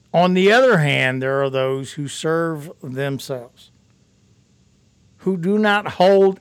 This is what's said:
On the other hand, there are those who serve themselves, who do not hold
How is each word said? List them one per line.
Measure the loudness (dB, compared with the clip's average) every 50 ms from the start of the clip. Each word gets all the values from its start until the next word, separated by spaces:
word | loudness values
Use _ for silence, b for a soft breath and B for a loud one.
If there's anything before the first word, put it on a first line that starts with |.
| _ _ 0
On | 2 2 2 2
the | 2 4 4
other | 4 4 4 4 4 4
hand, | 2 2 2 2 0 0 -2 -2
there | -2 -2 -2 -2
are | -2 -2
those | -2 -2 -2 -2 -4 -4 -6 -10 -10
who | -10 -10 -10
serve | -10 -8 -6 -4 -2 -2 -2 -4 -6 -8 -12 -16 -18 -18 -16
themselves, | -12 -8 -6 -6 -6 -6 -8 -8 -10 -12 -12 -12 -16 _ _ -20 _ _ _ _ _ _ _ _ _ _ _ _ _ _ _ _ _ _ _ _ _ _ _ _ _ _ _ _ _ _ _ -6
who | -6 -6
do | -4 -2 -2 0 0
not | 2 2 0 0 -2
hold | -4 -2 2 4 4 6 6 4 4 2 -2